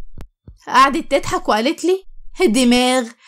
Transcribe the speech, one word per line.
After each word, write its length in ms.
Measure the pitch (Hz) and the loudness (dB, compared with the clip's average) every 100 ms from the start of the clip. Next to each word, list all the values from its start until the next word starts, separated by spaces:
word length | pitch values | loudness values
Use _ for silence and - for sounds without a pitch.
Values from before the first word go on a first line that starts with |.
| - - - _ - - - | -10 -10 -14 _ -20 -20 0
قعدت 440 | 247 277 294 - | 4 4 2 -2
تضحك 380 | 285 - 359 - | -4 -2 -6 -2
وقالت 360 | 214 240 330 | 0 0 -2
لي: 200 | 330 381 - - - - 359 | -2 -2 -4 -16 -12 -2 0
"دماغ، 640 | 220 247 247 254 254 233 - | 2 4 4 2 0 -2 -10